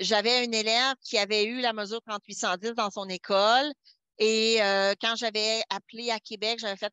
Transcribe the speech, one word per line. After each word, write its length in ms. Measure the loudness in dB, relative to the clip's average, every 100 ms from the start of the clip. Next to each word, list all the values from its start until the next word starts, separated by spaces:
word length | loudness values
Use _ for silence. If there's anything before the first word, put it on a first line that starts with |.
j'avais 440 | 0 2 2 0 0
un 60 |
élève 440 | -2 0 2 0 -2
qui 160 | -2 -2
avait 280 | 0 0 0
eu 160 | 0
la 100 | -2
mesure 300 | -2 -6 -8
trente-huit 340 | -8 -10 -10 -6
cent 220 | -4 -2
dix 160 | -4
dans 160 | -4 -4
son 160 | -4 -8
école 640 | -8 0 4 6 4 2 -4 _ _ _ 0
et, 440 | 2 4 4 4
euh, 320 | 4 2 2 0
quand 140 | -2 -2
j'avais 460 | -4 -2 -2 -2 -4
appelé 420 | -6 -8 -8 -4
à 80 | -4
Québec, 400 | -6 -6 -4 -4
j'avais 160 | -6 -6
fait 160 | -8